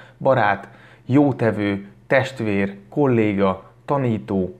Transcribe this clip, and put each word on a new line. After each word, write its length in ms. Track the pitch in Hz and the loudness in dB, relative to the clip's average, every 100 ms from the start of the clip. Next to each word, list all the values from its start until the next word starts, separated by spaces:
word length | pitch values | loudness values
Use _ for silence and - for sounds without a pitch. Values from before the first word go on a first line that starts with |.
| - - | -20 -4
barát, 500 | 135 127 101 98 - - - - - | 0 2 2 0 -6 -20 -20 -18 0
jótevő, 840 | 131 143 123 117 101 104 98 - - _ | 2 2 2 0 0 -2 -4 -8 -20 _
testvér, 680 | 135 123 - 110 98 98 - - | 0 0 -4 -2 -2 -2 -6 -10
kolléga, 760 | - 139 117 107 98 98 92 - - - | -2 2 2 2 2 0 -2 -8 -20 -6
tanító, 760 | 139 127 107 98 98 90 - | -4 -2 -4 -2 -4 -4 -8